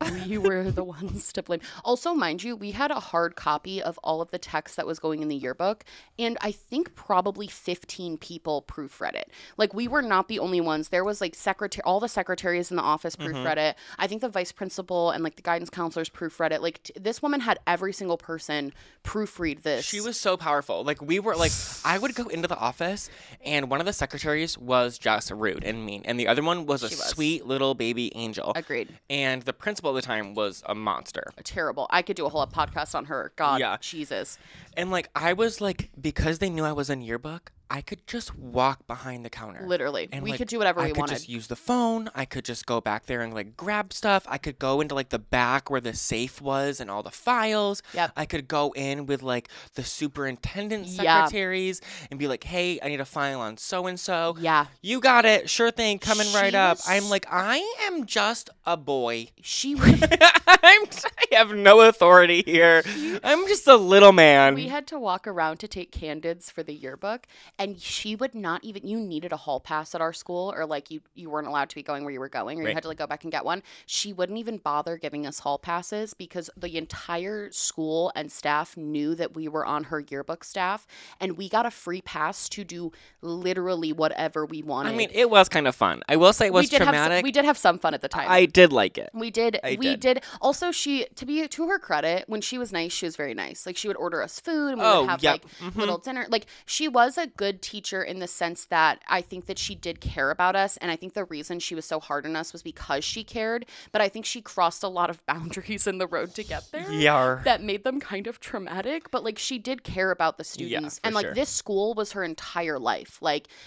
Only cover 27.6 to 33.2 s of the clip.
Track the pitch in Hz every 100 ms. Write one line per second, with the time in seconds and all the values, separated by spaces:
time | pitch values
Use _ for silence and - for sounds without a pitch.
27.6 | 135 117 113 120 120 113 113 107 - 165
28.6 | 156 120 - - - 139 135 131 123 -
29.6 | 208 208 160 131 123 110 101 107 104 90
30.6 | - 107 107 67 - - - - - 185
31.6 | 151 139 - 180 180 175 147 151 135 165
32.6 | 147 151 156 143 143 135